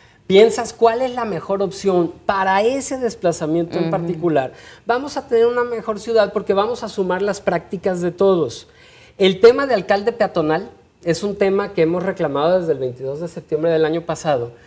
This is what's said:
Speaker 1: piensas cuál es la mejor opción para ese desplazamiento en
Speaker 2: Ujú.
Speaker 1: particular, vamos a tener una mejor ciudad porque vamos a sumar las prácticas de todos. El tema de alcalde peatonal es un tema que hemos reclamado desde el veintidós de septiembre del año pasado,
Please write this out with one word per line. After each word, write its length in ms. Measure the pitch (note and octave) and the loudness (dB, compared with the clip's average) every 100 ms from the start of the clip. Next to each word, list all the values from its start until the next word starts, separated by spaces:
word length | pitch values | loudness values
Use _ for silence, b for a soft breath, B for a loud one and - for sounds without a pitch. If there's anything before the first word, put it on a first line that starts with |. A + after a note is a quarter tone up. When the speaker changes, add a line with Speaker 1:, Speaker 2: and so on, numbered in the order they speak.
| b b - | b b 2
Speaker 1:
piensas 460 | F#3+ A3+ A3 A3+ | 6 6 4 -6
cuál 300 | - A3+ A3+ | 2 2 2
es 100 | B3+ | -2
la 100 | B3 | -4
mejor 360 | A3+ E3+ - G3 | -6 -6 -4 -2
opción 520 | G3 - G3 F3+ E3+ - | -2 -4 0 2 0 -4
para 380 | - G3 F#3+ F#3+ | -4 -2 2 2
ese 360 | A3 C4+ B3+ C4+ | 2 0 -4 -4
desplazamiento 800 | A#3+ - F3+ E3 D#3+ E3 E3 E3+ | -4 -2 -2 -2 -2 -2 -2 -2
en 60 | |
Speaker 2:
Ujú. 60 | E3 | -2
Speaker 1:
particular, 600 | E3 E3+ E3+ E3+ D3 C3 - B B - | -2 -4 -2 0 0 -2 -8 B B -4
vamos 300 | B3 C#4+ C#4+ | -4 -4 -8
a 100 | - | -2
tener 200 | A#3 A#3 | 2 2
una 180 | A#3+ | 2
mejor 340 | A#3+ A#3 G#3+ G#3+ | -4 -6 -6 -8
ciudad 320 | A#3 A3+ G3+ | 0 2 2
porque 220 | G3+ F#3+ | 0 -2
vamos 280 | G3 G#3+ A#3 | 0 0 -4
a 60 | G#3+ | -6
sumar 320 | - F#3 F3+ | -4 -2 -2
las 200 | G3+ G3 | -2 -4
prácticas 600 | - E3+ E3+ F#3+ G3 F3+ | -2 -2 -4 -6 -4 -2
de 120 | F3 | -2
todos. 560 | E3+ G3 F#3 C3+ - - b b b b b | 2 2 4 0 -4 -16 b b b b b
El 220 | F#3+ F#3+ | 2 6
tema 260 | A#3 C4 C#4 | 6 6 2
de 80 | |
alcalde 380 | A3+ F3+ G3+ G3+ | 0 2 0 0
peatonal 580 | A#3 G3+ - D3+ D#3 A#3 - _ _ | 0 0 0 0 0 -4 -16 _ _
es 180 | E3+ D#3+ | -4 -2
un 100 | G3+ G3 | -2 0
tema 360 | G3 G3 G3+ | 0 0 -2
que 100 | - | 0
hemos 200 | D#3+ F3 | 0 0
reclamado 560 | F#3 F#3 D#3+ C#3 D#3 F#3 | -4 -2 -2 0 2 2
desde 120 | E3 | 0
el 60 | C#3 | -2
veintidós 420 | C3 B2 C3 C#3+ | -4 -6 -8 -8
de 60 | E3+ | -8
septiembre 440 | E3 D3+ D3+ E3 | -12 -6 -2 0
del 120 | D#3+ | 2
año 180 | D#3 E3 | 2 -2
pasado, 500 | E3 D#3+ E3 C#3 A#2+ - | -4 -6 -2 -2 -2 -10